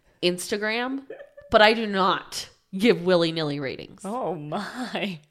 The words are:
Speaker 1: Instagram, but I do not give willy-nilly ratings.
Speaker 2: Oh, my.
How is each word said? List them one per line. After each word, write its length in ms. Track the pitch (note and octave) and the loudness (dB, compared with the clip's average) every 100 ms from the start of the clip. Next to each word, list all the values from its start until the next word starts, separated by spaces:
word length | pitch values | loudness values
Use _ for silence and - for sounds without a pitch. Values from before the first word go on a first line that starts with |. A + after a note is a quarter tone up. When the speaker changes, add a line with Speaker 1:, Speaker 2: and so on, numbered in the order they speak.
| _ - | _ -2
Speaker 1:
Instagram, 800 | F3 F3+ - G#3 G#3+ A3+ B3+ C4+ - - - - - | -2 -2 -4 -4 -2 -4 -4 -6 -10 -18 -20 -18 2
but 100 | A3 | 6
I 120 | G#3+ | 6
do 120 | A3+ A3 | 6 0
not 600 | G3 F#3 D#3 - - - _ - | 2 2 0 -4 -12 -12 _ -12
give 300 | F#3+ A#3 E3+ | 0 4 4
willy-nilly 540 | F3 F3 E3 E3 D3+ C#3+ | 4 4 2 0 -4 -4
ratings. 440 | C3 - - - | -6 -8 -14 -14
Speaker 2:
Oh, 320 | G3 A#3+ F#3+ D#3+ | -10 -6 -6 -6
my. 840 | D3 F3+ F#3+ A#3+ A#3+ F#3+ F#3+ E3+ _ | -6 -8 -8 -10 -8 -6 -6 -8 _